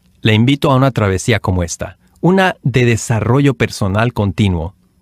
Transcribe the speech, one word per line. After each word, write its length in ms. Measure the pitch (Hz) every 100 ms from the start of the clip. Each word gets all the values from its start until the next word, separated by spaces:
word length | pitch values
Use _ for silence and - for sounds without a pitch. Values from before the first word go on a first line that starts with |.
| _ _
Le 140 | 113
invito 360 | 107 120 143 156
a 60 | 131
una 140 | 135
travesía 500 | 117 101 92 - 104
como 220 | - 90
esta, 360 | 85 - - - _ _
una 360 | 165 190 185 -
de 220 | 139 123
desarrollo 680 | 120 113 - 113 107 131 139
personal 580 | 123 110 - 98 101 123
continuo. 640 | - 101 - 101 87 78 - _ _